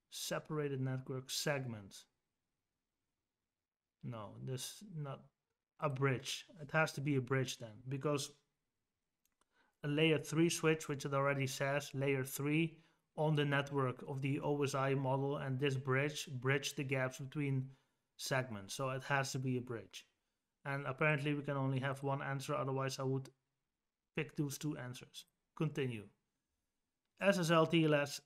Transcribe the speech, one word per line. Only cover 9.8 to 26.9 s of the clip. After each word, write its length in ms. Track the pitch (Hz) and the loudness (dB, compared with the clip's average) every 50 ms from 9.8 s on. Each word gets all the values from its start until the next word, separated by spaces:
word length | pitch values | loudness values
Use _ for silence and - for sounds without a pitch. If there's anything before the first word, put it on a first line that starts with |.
| - | -4
a 40 | |
layer 320 | 147 147 151 160 160 156 143 | 0 2 4 6 6 6 4
three 300 | 147 - 151 156 170 170 | 2 0 2 4 4 4
switch, 380 | 165 - - 156 160 156 - | 4 4 4 2 2 2 0
which 160 | - 147 135 - | -4 -4 -4 -2
it 120 | 147 139 | 0 0
already 320 | 139 139 139 139 135 135 | 2 2 2 2 2 0
says, 420 | 131 - - 139 139 143 147 139 - - | -2 -2 -2 0 0 0 0 -2 -4 -4
layer 280 | 135 139 143 139 131 127 | -2 2 2 2 2 0
three 540 | 135 - - 139 147 151 156 165 156 - - - _ _ _ _ _ - | -2 -4 -2 0 2 2 2 2 0 -2 -10 -20 _ _ _ _ _ -4
on 180 | - 151 156 156 | 0 2 2 4
the 80 | 147 147 | 4 4
network 600 | 143 143 139 139 - 147 139 135 127 123 - - | 4 2 2 0 0 0 0 0 0 0 -4 -8
of 140 | - 139 135 | -8 -6 -2
the 180 | 135 139 139 160 | 0 0 0 0
O 200 | 156 143 147 143 | 0 0 2 2
S 140 | 143 131 143 | 2 2 2
I 180 | 139 131 135 135 | 2 2 2 2
model, 440 | 139 135 131 135 135 139 139 143 | 2 2 2 2 2 0 0 -2
and 220 | 151 147 135 131 127 | -2 -2 -2 -2 0
this 160 | 143 143 131 | 0 0 0
bridge, 520 | 131 135 135 127 135 143 151 147 - - | 0 2 2 2 4 4 2 -2 -4 -8
bridge 480 | - 139 123 120 131 139 143 139 - - | -8 -6 -2 2 2 2 2 0 -2 -4
the 80 | - 143 | -4 -2
gaps 340 | 131 139 131 131 135 131 | -2 0 0 0 0 -2
between 520 | - 139 135 - 156 143 139 135 131 131 135 - _ _ _ _ _ _ _ _ | -6 -10 -6 -4 -2 0 2 2 0 0 -2 -8 _ _ _ _ _ _ _ _
segments. 580 | - - - 143 131 123 117 110 101 98 98 - | -10 -4 -2 0 0 0 -2 -6 -10 -10 -10 -6
So 160 | - 139 131 | -4 -4 -2
it 120 | 131 131 131 | -4 -4 -2
has 260 | - 143 139 135 131 | 0 2 2 2 0
to 80 | - 135 | -2 -2
be 180 | 131 131 127 | 0 0 0
a 40 | 127 | -2
bridge. 440 | 120 - 120 107 95 - - - - _ _ _ _ _ _ _ _ _ _ _ - | -2 -4 -8 -8 -8 -10 -16 -18 -18 _ _ _ _ _ _ _ _ _ _ _ -6
And 220 | 143 139 139 143 | -6 -4 -4 -4
apparently 480 | 135 135 - 160 151 151 139 143 151 147 | -4 -2 2 2 2 4 2 2 0 0
we 80 | 143 | -2
can 160 | 135 147 143 | -2 -2 -2
only 220 | 139 135 135 135 127 | 0 2 2 2 2
have 240 | 127 139 131 135 143 | 0 0 -2 0 0
one 180 | 139 135 139 | -2 0 0
answer, 320 | 147 143 139 139 135 - 143 | -2 -4 -4 -4 -2 -2 -2
otherwise 460 | 135 131 135 131 135 135 135 131 - | 0 0 0 0 0 -2 -2 -2 -2
I 40 | 135 | -2
would 260 | 135 135 135 135 - _ _ _ _ _ _ _ _ _ _ _ _ _ _ _ _ - | 0 0 -2 -2 -6 _ _ _ _ _ _ _ _ _ _ _ _ _ _ _ _ -6
Pick 180 | 165 151 151 - | -6 -6 -6 -2
those 220 | - 151 143 135 | -4 -2 -2 -2
two 180 | - - 147 147 | -4 -4 -4 -4
answers. 480 | 143 123 123 123 - 131 - - - - _ _ _ _ _ - | -4 -8 -10 -12 -12 -14 -16 -18 -20 -20 _ _ _ _ _ -6
Continue. 500 | - 160 151 147 160 135 127 117 107 101 104 _ _ _ _ _ _ _ _ _ _ _ _ _ _ _ _ | -4 -4 -2 0 -2 -2 -2 -4 -6 -10 -14 _ _ _ _ _ _ _ _ _ _ _ _ _ _ _ _